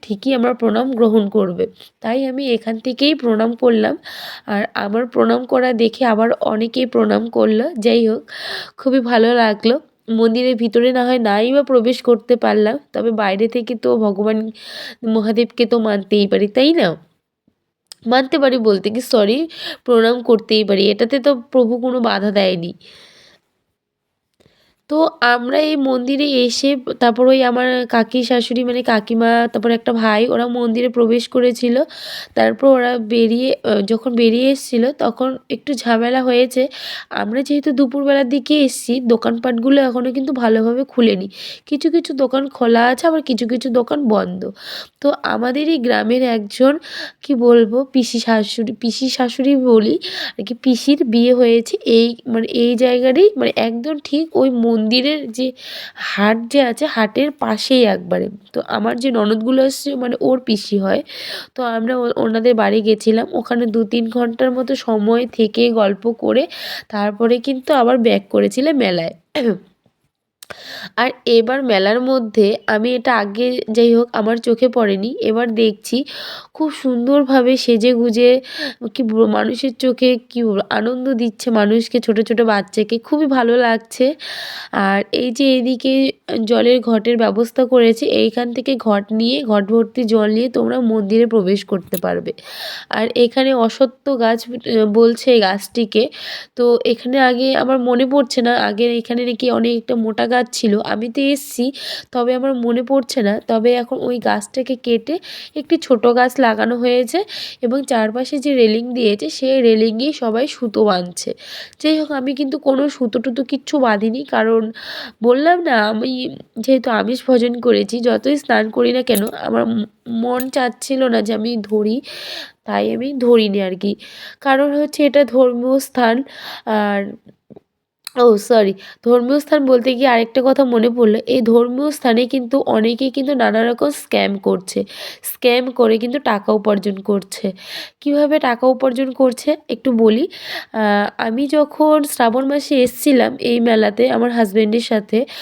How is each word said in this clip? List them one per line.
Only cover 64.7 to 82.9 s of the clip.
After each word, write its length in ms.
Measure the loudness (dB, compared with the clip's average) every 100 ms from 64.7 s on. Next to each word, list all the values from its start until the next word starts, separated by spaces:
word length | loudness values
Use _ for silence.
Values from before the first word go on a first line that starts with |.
| -4
সময় 480 | -2 0 2 0 0
থেকে 360 | 0 0 2 2
গল্প 320 | 2 0 0 -4
করে 320 | -2 0 0 0 -6 -12 -12 -10
তারপরে 480 | -4 -4 0 0 0
কিন্তু 320 | 0 -4 0
আবার 240 | 2 4 4
ব্যাক 260 | 4 2 0
করেছিলাম 460 | 0 0 2 0 2
মেলায়। 380 | 0 -2 -4 -10 _ -4 -2 -2 -6 _ _ _ _ _ _ _ -20 -20 -18 -18 -10 -2
আর 140 | -2 -2 2
এবার 340 | 4 4 0
মেলার 360 | 0 2 2 2
মধ্যে 560 | 0 0 0 2 2 0 -2
আমি 220 | 0 0 -2
এটা 160 | 0 0
আগে, 320 | -2 -2 -2 -2 -2
যাই 200 | 2 4
হোক, 140 | 4 2
আমার 240 | -2 -2 -2
চোখে 300 | -2 2 2
পড়েনি, 400 | 2 0 0 -4 -4
এবার 260 | -2 0 -2 0
দেখছি 420 | 0 0 -4 -4 -4 -10 -16 -16 -14
খুব 160 | -6 -4
সুন্দরভাবে 840 | -4 -4 -2 2 2 4 4 4 2
সেজে 340 | 2 2 4
গুজে, 380 | 2 2 4 4 4 0 -10 -10 -10 -8
কি 80 | -4
বলবো, 220 | -2 2 2
মানুষের 460 | 2 -2 -2 -4 -2
চোখে, 300 | -2 2 2 0 -4
কি 100 | -4
বলবো, 220 | -2 -2 -2
আনন্দ 360 | -2 -2 -4 -2
দিচ্ছে 340 | -2 -2 -4 -2
মানুষকে, 460 | 2 2 2 0 -2
ছোট 180 | 0 0
ছোট 180 | 0 0
বাচ্চাকে, 540 | 2 0 -2 -4 -2